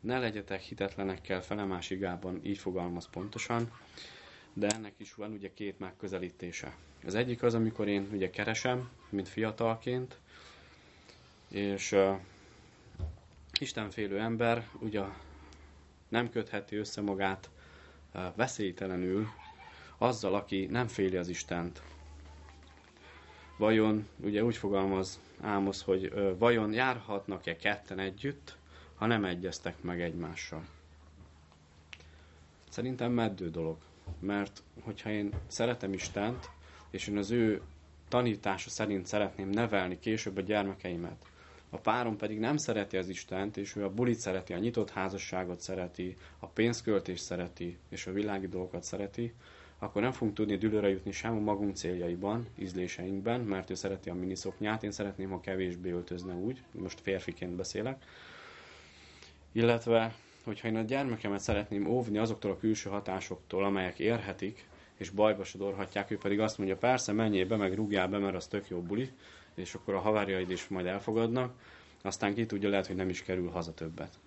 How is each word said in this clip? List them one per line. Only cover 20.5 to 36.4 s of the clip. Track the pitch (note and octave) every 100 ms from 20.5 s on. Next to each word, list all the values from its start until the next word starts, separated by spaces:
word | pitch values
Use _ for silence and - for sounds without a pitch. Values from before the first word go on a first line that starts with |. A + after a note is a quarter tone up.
| G2 F#2+
nem | A#2 A#2+
féli | - F#2+ F#2
az | F2
Istent. | F2 - F2 F2 - - - - - - - - - - - - - - - - - - -
Vajon, | G#2+ A2 A2 G#2+ G#2+ -
ugye | G2+ G#2
úgy | A#2 A2+
fogalmaz | G2+ G2 G2 F#2+ F#2 - - -
Ámosz, | A2 G2+ G2 G2
hogy, | - F#2+
ö, | F#2+ - G2 F#2
vajon | A#2 A#2 G#2+
járhatnak-e | G#2+ C3 A#2+ G2+ G2+ G2 F#2+ - E2
ketten | G#2 G#2 - F#2+
együtt, | F#2+ G2 C3+ C#3+ - - - - -
ha | - G#2+
nem | A2+
egyeztek | G2 F2 F#2 E2 - D#2+
meg | F2 F2
egymással? | F2 E2 E2 F2 - D#2+ D#2+ - - - - - - - - - - - - - - - - - - - -
Szerintem | - B2 B2+ A#2+
meddő | A#2+ A2+ F#2+ F2
dolog, | E2 D#2+ D#2+ - - - D#2
mert | F#2 G2+ G2 - - -
hogyha | G#2 G2+ A2
én | G#2+ G2+ A2+ -
szeretem | - A#2 A#2 G2
Istent, | F#2+ - - G#2 B2+